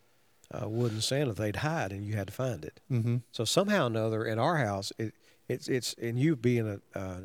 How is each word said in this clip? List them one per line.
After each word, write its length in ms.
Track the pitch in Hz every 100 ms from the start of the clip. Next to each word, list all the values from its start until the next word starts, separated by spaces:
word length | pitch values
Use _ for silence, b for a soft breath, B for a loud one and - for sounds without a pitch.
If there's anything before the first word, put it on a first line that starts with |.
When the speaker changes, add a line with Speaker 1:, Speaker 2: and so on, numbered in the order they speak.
| _ _ _ _ -
Speaker 1:
a 180 | - 107
wooden 320 | 117 120 107
Santa 320 | - 139 139
they'd 240 | 95 107 101
hide, 360 | 151 165 95
and 120 | 98
you 100 | 104
had 120 | 107 98
to 60 |
find 320 | - 131 82
it. 160 | - - -
Speaker 2:
Mm-hmm. 260 | 123 117 120 -
Speaker 1:
So 140 | -
somehow 400 | 110 170 202 202
or 20 | 123
another, 380 | 110 110 110
in 140 | 113 110
our 180 | 143 160
house, 340 | 107 98 101 -
it, 160 | 110 - b b -
it's, 200 | - -
it's, 260 | 131 -
and 240 | - 117 120
you 180 | 156 135
being 320 | 123 120 110 101 -
a, 40 | 95
a 220 | 95 90